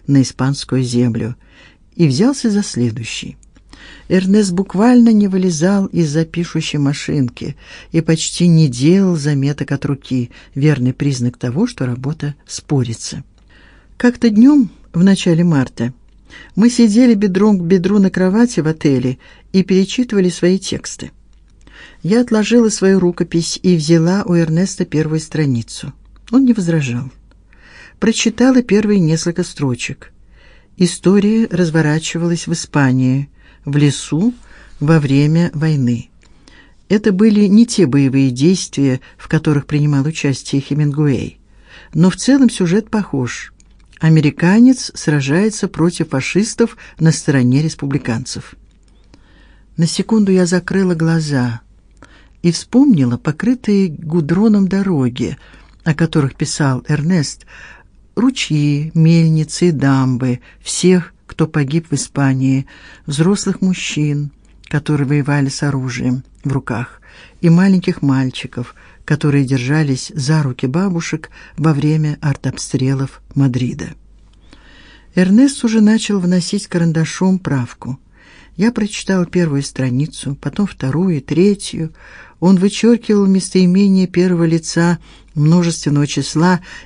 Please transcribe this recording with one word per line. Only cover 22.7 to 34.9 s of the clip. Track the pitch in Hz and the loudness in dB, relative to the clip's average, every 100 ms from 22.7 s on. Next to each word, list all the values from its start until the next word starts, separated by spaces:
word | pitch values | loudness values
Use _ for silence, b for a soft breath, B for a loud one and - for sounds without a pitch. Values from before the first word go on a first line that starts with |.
| - 190 190 | 2 2 4
рукопись | 175 170 170 170 165 - | 2 0 -2 -2 -4 -2
и | 185 175 | 0 0
взяла | 147 170 165 196 | 2 2 2 0
у | 185 170 | 0 0
Эрнеста | 160 160 190 - 175 | 0 0 -2 -4 -4
первую | 151 156 156 | -2 -2 -4
страницу. | - 151 143 120 - - 143 - - - - | -6 -4 -2 -2 -6 -14 -16 -16 -20 -20 -2
Он | 254 254 | 2 2
не | |
возражал. | 220 170 160 131 120 131 - _ _ _ B B B B B | 0 0 -2 -2 -6 -8 -14 _ _ _ B B B B B
Прочитала | 214 226 226 214 254 254 | -2 0 -2 2 2 2
первые | 240 202 214 208 | 2 0 2 2
несколько | 156 160 175 170 | 2 0 -2 -4
строчек. | 170 - 143 120 - - - _ b b b b b - | -8 -4 -4 -4 -8 -12 -18 _ b b b b b -2
История | 175 - 180 202 202 220 226 | -2 0 2 2 2 0 0
разворачивалась | 180 170 160 151 156 160 170 170 170 - | 0 0 0 0 0 -4 -4 -4 -4 -4
в | |
Испании, | 165 - 147 135 127 127 135 139 b b b 147 | -6 -4 0 2 2 0 0 -4 b b b -4
в | 147 | 0
лесу, | 147 139 - 147 226 240 b b b b | 0 0 -4 -2 -2 -4 b b b b
во | 147 | 0